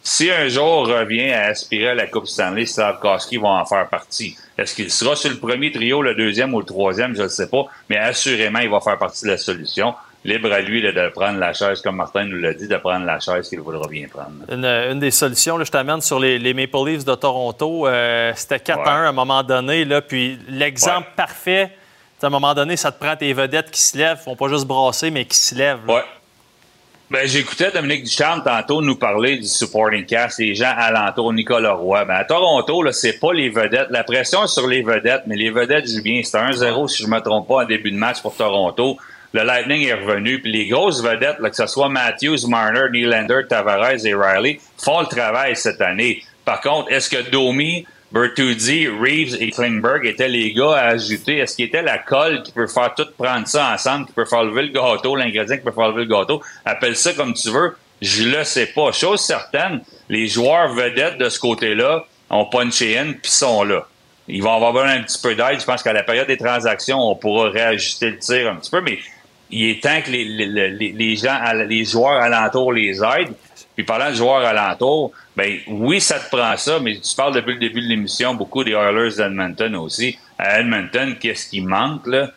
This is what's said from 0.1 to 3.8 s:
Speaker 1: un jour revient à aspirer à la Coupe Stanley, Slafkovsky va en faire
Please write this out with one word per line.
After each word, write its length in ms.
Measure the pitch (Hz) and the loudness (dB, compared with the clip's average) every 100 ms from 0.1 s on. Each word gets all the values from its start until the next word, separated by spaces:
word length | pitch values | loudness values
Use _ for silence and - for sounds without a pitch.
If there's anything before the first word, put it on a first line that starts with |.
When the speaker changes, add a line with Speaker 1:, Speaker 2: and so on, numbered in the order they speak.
| - 165 | 0 2
Speaker 1:
un 160 | 175 139 | 2 0
jour 400 | 123 156 160 117 | 2 4 4 2
revient 440 | 120 107 113 135 | 2 2 0 0
à 140 | 117 104 | 2 0
aspirer 420 | 107 - 107 117 | -2 -4 0 2
à 40 | |
la 140 | 123 101 | 0 -2
Coupe 180 | 110 98 | -4 -4
Stanley, 400 | - 92 101 113 | -2 -2 0 -2
Slafkovsky 720 | - 104 101 104 95 - 120 | 0 0 2 0 0 -2 -2
va 120 | 104 | 2
en 160 | 95 85 | 2 2
faire 220 | 98 | 0